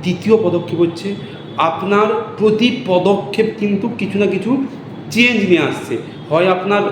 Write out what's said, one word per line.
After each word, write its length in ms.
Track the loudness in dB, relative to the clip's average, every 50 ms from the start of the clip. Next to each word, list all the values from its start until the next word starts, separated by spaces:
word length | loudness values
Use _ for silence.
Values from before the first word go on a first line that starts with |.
| -2
তৃতীয় 340 | -2 -4 -2 4 4 4 4
পদক্ষেপ 420 | 4 2 0 0 -2 -2 0 0
হচ্ছে, 360 | 0 0 0 -4 -8 -8 -8 -8 -10 -14 -14 -14 -14 -14 -4 -2
আপনার 500 | -2 0 0 -2 -2 0 2 2 4 2 2 -2 -4 -6 -4 0
প্রতি 440 | 2 2 4 4 2 2 2 0 -2
পদক্ষেপ 600 | 0 2 2 4 4 2 2 0 -4 0 0 0 0 0 -2
কিন্তু 300 | -2 0 0 0 -2 -4 -4 -4
কিছু 220 | -6 -4 0 0
না 60 | 0
কিছু 400 | 0 0 -2 0 0 0 0 -2 -4 -8 -12 -14 -14 -14 -14 -12 -4
চেঞ্জ 380 | 2 2 4 4 4 2 2 4
নিয়ে 120 | 4 4
আসছে, 360 | 4 0 -2 -4 -6 -6 -6 -6 -6 -10 -14 -16 -6 0
হয় 180 | 0 2 4 4
আপনার 340 | 2 0 0 0 0 0 0 -2